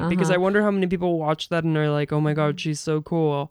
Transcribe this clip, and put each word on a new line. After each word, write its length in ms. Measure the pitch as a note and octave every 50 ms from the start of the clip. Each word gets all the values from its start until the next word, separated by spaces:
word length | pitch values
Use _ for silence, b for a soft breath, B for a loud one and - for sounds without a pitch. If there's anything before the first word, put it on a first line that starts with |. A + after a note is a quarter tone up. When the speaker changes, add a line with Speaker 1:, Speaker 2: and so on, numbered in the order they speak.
| - E3+
Speaker 1:
because 180 | F3 F#3 F#3+ F3+
I 40 | F3+
Speaker 2:
Uh-huh. 80 | F3+
Speaker 1:
wonder 180 | F#3 G3 G3+ G#3
how 80 | G#3+ G#3
many 160 | G3+ G3 F#3
people 320 | F3 F#3+ F3 F3+ F3 E3+ D#3+
watch 300 | D3+ D3+ D#3 - - -
that 160 | F3 E3 D#3+
and 100 | E3 D#3 D3+
are 100 | D3+ D3
like, 240 | D3 D3 D3 -
"Oh 80 | D3+ D3+
my 140 | D3+ D3+ D3
God, 220 | D#3 D3+ D3 -
Speaker 2:
Mm-hmm. 20 | -
Speaker 1:
she's 200 | - D#3 D3+ -
so 200 | - D#3+ D3+ D#3
cool." 500 | D3+ - E3+ E3 D#3+ D3+ C#3+ C#3+ C#3+ -